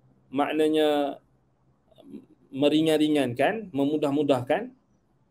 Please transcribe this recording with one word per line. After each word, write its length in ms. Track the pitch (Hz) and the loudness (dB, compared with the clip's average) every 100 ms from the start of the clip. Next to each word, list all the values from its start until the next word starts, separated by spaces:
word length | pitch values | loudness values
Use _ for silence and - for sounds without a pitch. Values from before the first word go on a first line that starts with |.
| _ _ _ | _ _ _
maknanya 880 | 131 143 151 156 156 151 147 139 - _ _ _ _ _ _ _ _ - - - _ _ | -4 -2 0 2 2 2 2 -2 -6 _ _ _ _ _ _ _ _ -20 -20 -20 _ _
meringan-ringankan, 1200 | 135 147 156 160 156 151 151 127 120 143 220 202 | 0 2 2 2 2 2 2 0 0 0 0 -6
memudah-mudahkan, 1000 | 135 139 151 147 139 143 131 123 160 247 - _ _ _ _ _ | -2 -2 -2 -2 -2 0 0 0 -2 -2 -14 _ _ _ _ _